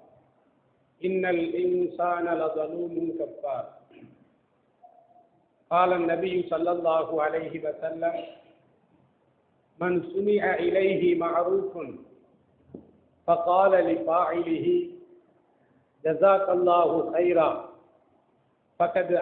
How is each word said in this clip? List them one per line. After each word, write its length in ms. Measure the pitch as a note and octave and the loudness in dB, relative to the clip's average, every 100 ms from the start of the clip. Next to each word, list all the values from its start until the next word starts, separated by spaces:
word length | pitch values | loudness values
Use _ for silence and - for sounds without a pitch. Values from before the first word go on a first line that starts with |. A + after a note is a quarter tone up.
| - _ _ _ _ _ _ _ _ _ F#3 | -20 _ _ _ _ _ _ _ _ _ -4
إن 200 | F#3+ F#3 | -2 0
الإنسان 1000 | F3 E3 F3+ F3+ F3+ F3 - F3 F3 E3+ | 0 -2 -2 0 0 -2 -2 -2 -2 -2
لظلوم 720 | D#3+ D#3 D#3 D#3 F3 E3+ E3 E3 D#3+ | -2 -2 -2 -4 -6 -6 -4 -6 -4
كفار. 460 | C#3+ - C#3+ B2+ - - _ - - _ _ _ _ _ _ _ - - _ _ _ _ _ _ _ | -8 -8 -6 -6 -8 -16 _ -20 -20 _ _ _ _ _ _ _ -20 -20 _ _ _ _ _ _ _
قال 240 | E3+ F3+ | 0 2
النبي 560 | F3+ E3 E3 F#3 F3+ E3+ | 2 0 -2 -2 -2 -2
صلى 220 | D#3+ E3+ | -2 -2
الله 520 | F3 E3 D#3+ D#3 D#3+ | -2 0 0 0 -2
عليه 300 | D3+ D#3+ D#3+ D#3 | -2 -4 -6 -8
وسلم: 540 | D3+ D3 D#3+ E3 E3+ - - - _ _ _ _ _ _ _ _ _ _ _ _ _ _ | -8 -8 -8 -6 -6 -6 -10 -18 _ _ _ _ _ _ _ _ _ _ _ _ _ _
من 140 | F3+ F3+ | -2 -2
صنع 420 | - F#3+ G3+ G#3 F#3 E3+ | -2 -2 0 2 2 0
إليه 600 | F3 F#3+ F#3+ F3 F3 E3+ | 0 2 2 2 2 2
معروف 640 | E3+ E3+ F3 G3 - E3+ D3+ - - - _ _ _ _ _ - - _ _ _ - | 0 0 0 0 -2 -8 -12 -14 -20 -20 _ _ _ _ _ -20 -20 _ _ _ 0
فقال 440 | E3+ F3+ F#3 G3 | 0 4 4 6
لفاعله 1300 | F#3 E3+ E3 D#3+ E3+ D#3+ E3+ E3 D#3 F3 F3+ - - - - _ _ _ _ _ _ _ _ D#3 | 4 4 0 0 2 2 -2 -2 -2 2 0 -2 -10 -20 -20 _ _ _ _ _ _ _ _ -4
"ஜஸாக்கல்லாஹு 880 | D3+ G3 G3 F#3 F3+ F3+ F3 E3 E3 E3 | 4 6 6 4 2 4 4 4 2 -2
கைரா, 360 | D#3+ F3+ E3+ D3+ A#2 - - _ _ _ _ _ _ _ _ _ - | 0 2 2 2 0 -8 -20 _ _ _ _ _ _ _ _ _ -2
ஃபகத் 360 | E3+ F#3+ E3+ F3 | 0 0 0 0